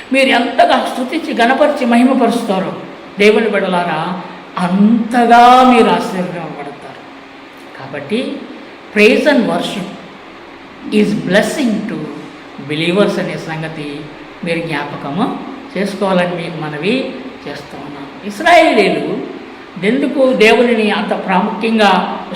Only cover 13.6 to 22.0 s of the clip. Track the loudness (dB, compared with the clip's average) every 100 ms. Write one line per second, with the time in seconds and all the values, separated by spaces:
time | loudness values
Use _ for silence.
13.6 | -8 -8 -10 -10 -12 -16 -18 -10 -4 -4
14.6 | -4 -4 -6 -8 -6 -2 -2 -4 -10 -14
15.6 | -10 -6 -4 -2 0 0 0 -4 -8 -8
16.6 | -8 -6 -2 -2 -4 -8 -14 -14 -14 -14
17.6 | -14 -16 -14 -14 -16 -14 -12 -4 4 6
18.6 | 6 4 2 0 -4 -6 -8 -12 -16 -18
19.6 | -16 -6 -2 0 0 2 2 4 4 6
20.6 | 4 2 2 0 -2 -4 0 0 0 -2
21.6 | 0 4 4 4